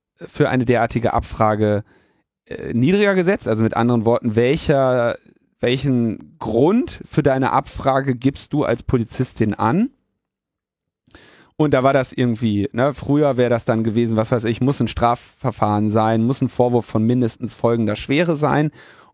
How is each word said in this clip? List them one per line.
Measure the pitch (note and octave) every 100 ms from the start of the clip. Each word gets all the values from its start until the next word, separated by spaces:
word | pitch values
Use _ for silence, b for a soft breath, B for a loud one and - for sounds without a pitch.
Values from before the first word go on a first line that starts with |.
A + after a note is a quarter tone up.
| _ _
für | E3+ - D3
eine | C3 B2
derartige | A#2+ A#2 A#2+ A2+
Abfrage, | A#2 - - A2 G#2+ G#2+ G#2 b b b b b _ _
äh, | - C#2+
niedriger | A2+ C3 G3+ G#3 F#3+
gesetzt. | F3 G3+ -
Also | A2
mit | A2 -
anderen | A#2 A#2+
Worten, | G#2+ A#2 A#2+ A2
welcher, | A#2+ D#3+ - C#3 C3 B2+ A#2+ - _ _ _ _
welchen | A#2+ C3 C#3 B2+ A#2 - D#2 -
Grund | - A2+ D3+ A3+ E4 - -
für | -
deine | C#3+ C3 C3
Abfrage | C3 - - C#3 C3+ C#3 B2
gibst | C3 - -
du | C#3+ -
als | A#2
Polizistin | - B2+ A2 - B2+ - G#2+
an? | - G#2+ D#3 B3+ - _ _ _ _ _ _ _ _ _ _ _ B B B B -
Und | D3+
da | C3+
war | C3+
das | C#3 B2+
irgendwie, | - B2 A2 A2+ G2+ G2
ne, | A2+ C#3
früher | - - C#3+ D3 B2
wäre | A#2+
das | A#2+ -
dann | A2+
gewesen, | A2 A2 A#2 A2
was | A2
weiß | B2 A2
ich, | A2+
muss | B2+ C#3
ein | A#2
Strafverfahren | - A#2 B2 - - C3 - G#2 G#2 G#2+
sein, | A2 A2 A2+
muss | A#2 C3+
ein | B2+
Vorwurf | - B2 A#2+ -
von | A#2+
mindestens | A2 B2+ A#2 - A2+
folgender | - A#2 A#2 G#2+ G#2+
Schwere | - C#3 E3+ D3+
sein. | D3 C#3 D3+ B B B B